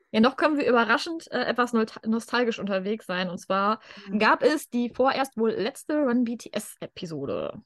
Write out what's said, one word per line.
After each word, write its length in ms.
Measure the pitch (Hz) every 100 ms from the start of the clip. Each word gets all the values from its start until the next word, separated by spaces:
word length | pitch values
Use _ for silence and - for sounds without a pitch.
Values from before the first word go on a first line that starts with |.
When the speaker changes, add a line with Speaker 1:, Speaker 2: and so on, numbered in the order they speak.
| _
Speaker 1:
Ja, 100 | 214
noch 160 | 240 -
können 200 | 302 285
wir 100 | -
überraschend, 600 | 240 220 285 349 330 -
äh, 80 | 247
etwas 320 | 247 240 240
nostal-, 340 | 226 220 - 220
nostalgisch 520 | 226 - 240 233 220
unterwegs 480 | 196 190 190 220 -
sein. 220 | 180 180
Und 100 | 180
zwar 400 | - 196 202 220 - - 196
Speaker 2:
Mhm. 120 | 208
Speaker 1:
gab 220 | 220 320
es 260 | 254 302 -
die 200 | 240 240
vorerst 440 | - 254 - 269 220
wohl 140 | 220
letzte 460 | - 214 - - 302
Run 260 | 269 240
B 140 | 233 233
T 120 | -
S 220 | 214 - -
Episode. 840 | 160 - 170 147 135 85 76 -